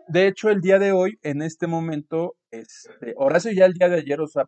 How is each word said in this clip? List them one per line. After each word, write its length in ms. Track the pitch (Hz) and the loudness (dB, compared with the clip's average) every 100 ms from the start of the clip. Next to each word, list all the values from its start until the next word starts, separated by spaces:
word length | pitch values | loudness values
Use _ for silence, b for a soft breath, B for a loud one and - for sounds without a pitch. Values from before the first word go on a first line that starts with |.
| - | -2
de 180 | 170 196 | 2 2
hecho, 220 | 190 214 | 2 0
el 100 | 214 | 0
día 180 | 180 196 | 2 2
de 140 | 196 | 4
hoy, 280 | 185 185 220 | 2 0 -4
en 200 | 151 143 | -8 -6
este 260 | 156 - 175 | -6 -6 -6
momento, 680 | 165 165 151 147 160 175 - _ | -4 -4 -8 -6 -6 -6 -10 _
este, 640 | 113 - - - - 120 - | -20 -18 -20 -20 -16 -12 -2
Horacio 380 | 139 165 226 | 0 0 0
ya 120 | 190 185 | 4 4
el 100 | 175 | 4
día 120 | 180 | 0
de 120 | 175 | 0
ayer, 200 | 135 143 | -2 -4
o 80 | 151 | -4
sea, 160 | 147 | -4